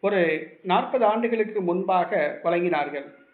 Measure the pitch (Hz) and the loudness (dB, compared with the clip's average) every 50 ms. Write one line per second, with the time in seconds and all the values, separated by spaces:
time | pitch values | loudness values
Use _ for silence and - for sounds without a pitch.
0 | - 196 208 190 175 160 156 156 156 - - - _ 190 180 214 254 - - 254 | 0 2 2 4 2 2 2 -2 -4 -10 -16 -16 _ 0 2 2 2 2 0 2
1 | 233 208 220 226 233 233 233 226 214 214 - 208 190 175 175 185 185 190 185 180 | 4 4 2 2 0 -2 0 0 -2 -2 -2 -4 -2 -2 -2 -2 0 0 0 0
2 | 175 - 214 185 147 147 - - - 165 175 175 175 180 165 151 143 143 143 143 | 0 0 0 0 0 0 -4 -4 -2 -2 0 0 0 0 0 0 -2 -2 -4 -10
3 | 139 - - - - _ | -10 -10 -18 -20 -20 _